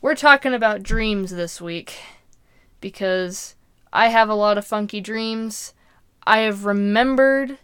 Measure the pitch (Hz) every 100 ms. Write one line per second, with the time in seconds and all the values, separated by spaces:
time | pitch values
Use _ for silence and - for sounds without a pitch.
0 | 269 302 294 277 269 247 220 208 196 226
1 | 220 208 190 180 170 - 170 170 - -
2 | - - _ _ _ _ _ _ 196 -
3 | 190 185 180 190 - - _ _ _ -
4 | 226 226 220 214 208 208 208 214 208 208
5 | 202 220 226 226 226 214 - _ _ _
6 | _ _ - 220 220 202 202 202 202 208
7 | 254 269 269 269 269 269